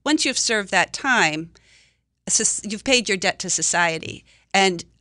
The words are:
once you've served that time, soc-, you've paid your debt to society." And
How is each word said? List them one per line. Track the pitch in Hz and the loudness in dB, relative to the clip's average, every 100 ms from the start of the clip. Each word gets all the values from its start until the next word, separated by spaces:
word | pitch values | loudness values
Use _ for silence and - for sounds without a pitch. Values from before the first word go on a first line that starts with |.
once | 269 311 | 0 0
you've | 285 247 | 0 0
served | - 220 196 | 0 0 0
that | 190 170 | 2 0
time, | - 269 240 165 156 170 _ _ _ _ _ _ _ - | -2 0 4 4 0 -8 _ _ _ _ _ _ _ -4
soc-, | - 226 - | -2 0 -4
you've | 220 208 | -6 -8
paid | - 254 226 | 0 0 2
your | 196 | -2
debt | 185 - | -2 -2
to | 185 | -4
society." | - - 175 170 160 - - _ _ _ | -2 0 0 0 -2 -8 -14 _ _ _
And | 196 196 170 - _ | 2 2 0 -8 _